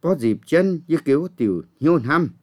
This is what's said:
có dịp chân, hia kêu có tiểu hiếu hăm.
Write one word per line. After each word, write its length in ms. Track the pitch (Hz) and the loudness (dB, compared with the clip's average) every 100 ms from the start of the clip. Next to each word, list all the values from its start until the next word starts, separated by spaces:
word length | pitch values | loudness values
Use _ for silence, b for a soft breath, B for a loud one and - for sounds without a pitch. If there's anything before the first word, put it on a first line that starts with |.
có 160 | 165 185 | -2 -2
dịp 200 | 117 107 - | 0 -2 0
chân, 340 | 160 196 175 165 | 0 0 -2 -4
hia 80 | 156 | -4
kêu 180 | - 139 | 0 0
có 60 | 180 _ | 0 _
tiểu 260 | 110 90 - _ | -4 -2 -8 _
hiếu 160 | 143 170 | 0 0
hăm. 320 | 117 160 160 - | 0 -2 -2 -6